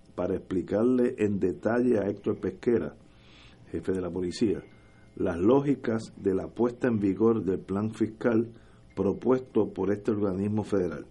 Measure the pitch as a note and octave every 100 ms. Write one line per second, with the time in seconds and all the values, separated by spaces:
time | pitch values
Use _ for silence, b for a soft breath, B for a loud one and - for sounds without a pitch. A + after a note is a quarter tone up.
0 | - - F2+ F#2 - F#2 D#2+ G2 A#2+ B2+
1 | B2 - G#2 G2+ F#2 - A2 A#2+ B2+ A2
2 | G2 G#2+ A#2 G2+ F#2 - B2 A2+ D2+ -
3 | b b b b b b - E2+ F2+ F#2
4 | F2+ F2+ F2+ - A2 E2 - b b b
5 | b - G2 E2+ G2 C#3 C#3+ B2+ - A2+
6 | - - G2 F#2 D#2+ - A#2+ B2 C3 A2
7 | G2 F#2 A2+ A2+ F2+ F2+ - G2 G#2+ A2
8 | G#2+ - B2 A2 A#2 b b b b -
9 | F#2+ E2+ A#2 B2+ B2+ A2 F#2+ F#2+ F#2+ G2+
10 | - G#2 G2+ F#2 G#2 G#2+ G#2 G2+ F2 D2+
11 | -